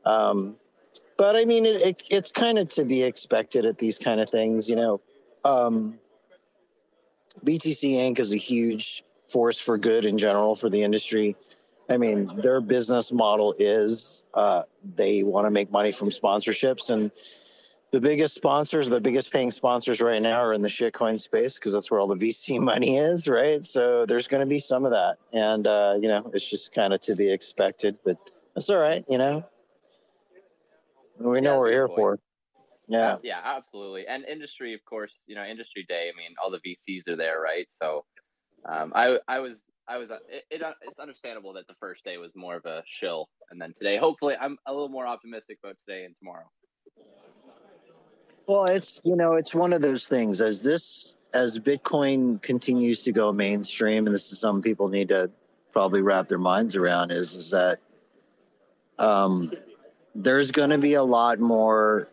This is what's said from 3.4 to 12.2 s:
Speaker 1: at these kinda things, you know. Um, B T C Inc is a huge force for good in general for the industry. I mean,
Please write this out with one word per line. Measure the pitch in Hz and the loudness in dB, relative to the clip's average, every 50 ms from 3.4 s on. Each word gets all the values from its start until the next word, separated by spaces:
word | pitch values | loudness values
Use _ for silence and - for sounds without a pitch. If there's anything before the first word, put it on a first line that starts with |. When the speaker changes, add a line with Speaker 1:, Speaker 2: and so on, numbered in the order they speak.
| - _ - 127 107 | 0 _ 0 0 2
Speaker 1:
at | 113 107 - | 2 0 0
these | 117 110 107 - | -2 -2 -2 0
kinda | - 123 110 107 110 | -2 0 0 0 0
things, | - - 110 110 110 113 110 107 110 | 0 0 0 2 2 0 0 0 0
you | 117 | 0
know. | 113 117 113 104 98 _ _ _ _ _ _ _ _ - | 0 2 0 0 -2 _ _ _ _ _ _ _ _ 0
Um, | 139 135 127 120 117 117 110 110 107 113 113 _ _ _ _ _ _ - _ _ _ _ _ _ _ _ _ _ _ _ _ _ _ _ _ _ _ - - - | 2 4 4 2 2 0 0 -2 -4 -8 -12 _ _ _ _ _ _ -20 _ _ _ _ _ _ _ _ _ _ _ _ _ _ _ _ _ _ _ -20 -4 -2
B | 139 160 160 | 0 0 0
T | - 160 | -2 -4
C | 143 - - 139 | -4 -2 0 0
Inc | 135 127 127 131 120 127 | 2 2 2 2 0 0
is | 120 101 | 0 0
a | 104 | -2
huge | 104 - - 123 117 117 117 113 107 113 - - - _ _ _ _ _ - | -4 -2 -2 0 0 2 0 -2 -2 -6 -8 -8 -10 _ _ _ _ _ -2
force | - 127 117 117 113 - | 0 2 2 2 0 0
for | - - 117 104 | -2 -2 -2 0
good | 101 120 110 117 107 | 2 2 2 4 2
in | 107 98 107 | 2 0 2
general | 101 104 101 101 107 107 107 | 2 2 2 4 2 2 0
for | - - 110 | 0 0 0
the | 95 104 | 0 2
industry. | 104 101 107 107 - - 113 110 107 104 101 _ _ _ - _ _ _ _ _ _ - | 2 2 0 0 -2 -2 -2 0 0 0 -2 _ _ _ -20 _ _ _ _ _ _ -2
I | 123 123 | 0 0
mean, | 120 113 107 104 | 2 0 0 0